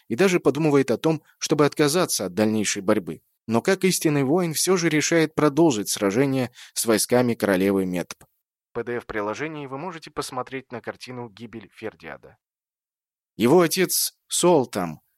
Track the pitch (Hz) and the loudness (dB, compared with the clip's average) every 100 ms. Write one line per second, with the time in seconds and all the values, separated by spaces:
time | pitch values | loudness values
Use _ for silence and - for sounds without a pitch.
0 | - 117 190 175 160 135 160 143 135 110 | -6 0 2 2 0 2 2 2 2 0
1 | 160 156 _ _ - 147 143 - 151 165 | 0 -2 _ _ -2 2 2 2 0 2
2 | 160 - 95 90 107 110 101 104 95 107 | -2 -2 -4 0 0 0 -2 -2 0 -2
3 | 85 80 _ _ - 113 - 190 185 175 | -2 -12 _ _ -4 -2 0 0 0 0
4 | 165 147 131 170 170 143 - 185 165 151 | 0 0 2 0 0 -2 0 0 2 0
5 | 139 165 156 - 151 139 165 110 95 - | 2 2 0 2 2 4 4 2 -2 -2
6 | 101 104 139 135 120 - - - 113 107 | 0 2 0 0 -4 -8 -14 -6 0 0
7 | - 123 123 113 101 92 98 98 92 90 | 2 2 2 0 0 2 2 0 0 -4
8 | 85 - - _ _ _ _ - 117 120 | -8 -12 -20 _ _ _ _ -10 -8 -8
9 | - 110 104 107 151 156 139 135 175 165 | -8 -6 -4 -4 -8 -8 -12 -10 -12 -14
10 | 156 147 139 131 120 135 - 117 110 104 | -14 -10 -8 -8 -8 -10 -12 -14 -12 -14
11 | - 123 120 98 117 113 101 - 107 - | -14 -14 -14 -16 -16 -16 -18 -14 -14 -14
12 | 80 71 65 _ _ _ _ _ _ _ | -18 -18 -20 _ _ _ _ _ _ _
13 | _ _ _ - 113 170 170 185 180 - | _ _ _ 0 4 6 4 2 -2 -2
14 | - - - - 175 165 120 107 90 73 | -4 -8 -8 0 4 4 2 -4 -6 -8
15 | _ | _